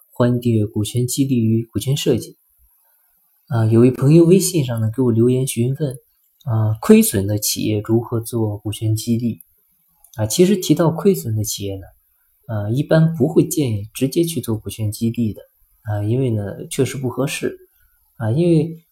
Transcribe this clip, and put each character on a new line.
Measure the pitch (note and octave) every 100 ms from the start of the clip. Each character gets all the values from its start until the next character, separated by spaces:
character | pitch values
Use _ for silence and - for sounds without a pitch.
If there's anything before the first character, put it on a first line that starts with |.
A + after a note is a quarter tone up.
| _
欢 | - A#2+
迎 | B2
订 | B2 A2
阅 | G2+
《股 | G#2
权 | G#2 A#2+ B2
激 | - C3
励 | B2
与 | A2+ A2+ A2+
股 | G#2+
权 | C3 D3
设 | E3 A#2
计》。 | - - _ _ _ _ _ _ _ _ _ _ -
啊， | A2+ A2
有 | A2+
位 | B2+
朋 | B2+ C3
友 | E3 E3
微 | F#3
信 | - E3
上 | B2+ A2+
呢 | A2 A2+
给 |
我 | B2
留 | A2+ B2
言 | B2+ C3
询 | - B2 C#3
问， | C#3+ B2+ _ _ _ _ -
啊， | A2 A2 A2
亏 | - A3
损 | A3 G2+ G2
的 | G2+
企 | - G2+
业 | G2+ G#2+
如 | G#2 A2+
何 | A#2 A2+
做 | A2 A#2 G#2+ G#2
股 | G#2+
权 | G2+ A2 G#2+
激 | - A#2
励？ | A#2+ - _ _ _ _ _ _ _ -
啊， | G#2+
其 | - F3+
实 | G3
提 | - D#3
到 | D#3+
亏 | E3 G3+ F#3
损 | A#2 G#2+
的 |
企 | G#2 -
业 | G2 G2
呢， | - _ _ _ _ _ -
呃， | G#2 G#2
一 | B2+
般 | D3 D#3+ D#3+ E3
不 | D3
会 | E3 D3+
建 | D#3+ B2+
议 | G2+ G#2+
直 | - C3+
接 | E3+
去 | E3 D#3+
做 | - A2
股 | G2+
权 | - G#2+
激 | - A#2
励 | A2+ A2
的， | F#2+ - _ _ _
啊， | G#2+ G#2
因 | G#2 B2
为 | B2+
呢 | A2 G2+ - -
确 | - B2
实 | C#3
不 | B2+
合 | B2+ D3+
适。 | - - - - _ _ _ _ -
啊， | A2
因 | C#3 F3
为 | D#3+ D#3+ - _